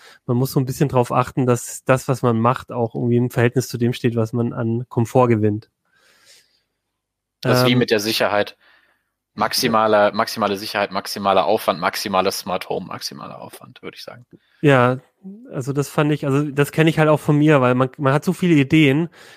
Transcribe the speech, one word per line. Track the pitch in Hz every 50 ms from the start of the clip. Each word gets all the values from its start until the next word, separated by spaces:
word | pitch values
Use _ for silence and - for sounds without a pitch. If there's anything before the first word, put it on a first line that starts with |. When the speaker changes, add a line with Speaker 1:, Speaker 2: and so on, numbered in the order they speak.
| - - - _ _
Speaker 1:
man | - 127
muss | 120 131 131 -
so | 151
ein | 131
bisschen | 123 131 - 156 135
drauf | 131 127 120 - 131
achten, | 127 123 - - - 131
dass | 123 123 117 - - - - -
das, | - 131 131 - -
was | 135 117 -
man | 123 117 110
macht, | 113 117 127 - - - 120
auch | 120 117 113 -
irgendwie | 139 135 120 120
im | 120 123 123
Verhältnis | - - 117 120 - 131 120 -
zu | - 117
dem | 120 117 127
steht, | - - 127 113
was | 117 113 110 -
man | 117 117 120 -
an | - 120 113 113 117 123 -
Komfort | - - 117 - - 131 123 120
gewinnt. | 117 107 104 107 104 107 - _ _ _ _ _ _ _ _ _ _ _ _ _ - _ _ _ _ _ _ _ _ _ _ _ _ _ _ _ _ _ _ _ _ _
Speaker 2:
Das | - 127 127 127
ist | 127
wie | 127 123
Speaker 1:
Ähm, | 123
Speaker 2:
mit | 120 107
der | 117 107
Sicherheit. | 101 110 110 - 120 98 101 104 104 - - _ _ _ _ _ _ _ _ _ _ _ _ _ _ _ _
Maximaler, | 104 104 113 - - - 123 113 110 110 110 107 104 104 104 98
maximale | 104 113 - - - 107 101 101
Sicherheit, | 98 107 107 - 107 101 98 95
maximaler | 98 101 - - 107 101 98 95 95 85
Aufwand, | 78 104 110 - - 101 78
maximales | 85 95 - - - 107 98 92 92 98 95 -
Smart | - 101 90 92 - -
Home, | 92 95 95
maximaler | - - - - - - 69 - - - -
Aufwand, | - - - - - 123 123 - -
würde | 95 -
ich | - -
sagen. | - - - - _ - - _ _ _ _
Speaker 1:
Ja, | - 151 139 127 123 123 127 131 - _ _ _ - 190 196 214 247 269 -
also | 156 123 131 135
das | 143 139 -
fand | - - 151 147 156
ich, | 139 -
also | 143 131 139 147
das | 151 131 139 143 -
kenn | - - 156
ich | 165 151 151
halt | 156 151
auch | 151 143
von | - - 151
mir, | 147 147 156 156 139
weil | 127 123 127
man, | 127 131 131 - -
man | 147 135 135
hat | 151 -
so | - 175
viele | - - 175 170
Ideen, | 147 139 131 165 156 156 139 131 151 170 160 - - - - -